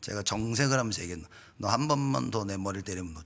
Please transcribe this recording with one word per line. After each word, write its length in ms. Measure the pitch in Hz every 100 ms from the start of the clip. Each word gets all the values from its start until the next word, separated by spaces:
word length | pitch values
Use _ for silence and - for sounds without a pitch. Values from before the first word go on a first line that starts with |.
제가 220 | - 104
정색을 560 | 98 107 113 113 139 131
하면서 240 | 113 90
얘기했나? 260 | 87 87 80 - - -
"너 120 | 101
한 200 | 120 151
번만 420 | 143 139 135 127
더 140 | 113
내 120 | 98 95
머리를 280 | 98 98
때리면 300 | 98 92 90
너 80 | 80